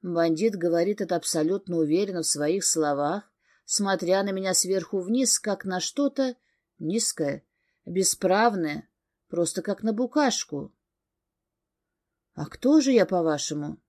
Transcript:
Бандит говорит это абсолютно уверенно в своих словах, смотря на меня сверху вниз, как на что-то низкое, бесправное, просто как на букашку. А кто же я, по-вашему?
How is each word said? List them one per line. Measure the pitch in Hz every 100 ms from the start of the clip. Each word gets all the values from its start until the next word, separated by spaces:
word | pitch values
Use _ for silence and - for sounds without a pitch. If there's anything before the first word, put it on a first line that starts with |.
Бандит | 185 170 165 160 220 202
говорит | 170 170 180 208
это | 190
абсолютно | 175 - 165 156 196 190 170
уверенно | 156 165 202 180
в | 156
своих | 147 147 190
словах, | - 165 151 143 143 202 - _ _ _ -
смотря | - 202 185 175 190
на | 196
меня | 190 190
сверху | 180 180 190 175 202
вниз, | 180 240 262 -
как | - 196 190
на | 185
что-то | - - 285 277 262 240 _ _ _ _
низкое, | 156 208 - - 147 - _ _ _ _
бесправное, | - 175 185 - 185 190 233 202 160 147 - _ _ _ _
просто | 170 170 -
как | 180 196
на | 214
букашку. | 214 247 302 285 - - 143 - _ _ _ _ _ _ _ _ _ _ _ _ _ _ _ _
А | - 147
кто | - 254 311
же | 269
я, | 247
по-вашему? | 180 185 160 151 - 151 147 156